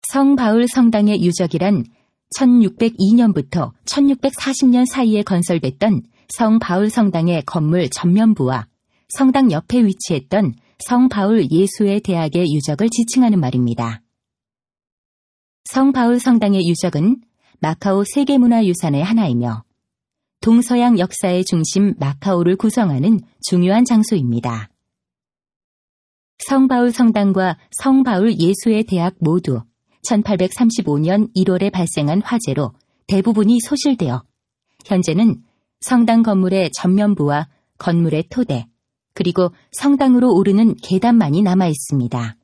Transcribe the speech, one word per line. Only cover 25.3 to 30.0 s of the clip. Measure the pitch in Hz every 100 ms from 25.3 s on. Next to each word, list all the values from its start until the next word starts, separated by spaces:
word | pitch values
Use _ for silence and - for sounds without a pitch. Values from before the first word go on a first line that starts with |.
| _ _ _ _ _ _ _ _ _ _ _
성 | - 269 262
바울 | 247 240
성당과 | 233 240 220 196 190 185 156 _
성 | - 269 269
바울 | 254 190 220 185
예수의 | 170 202 233 214 220
대학 | 185 175 -
모두 | 156 175 175 120 - _ _ _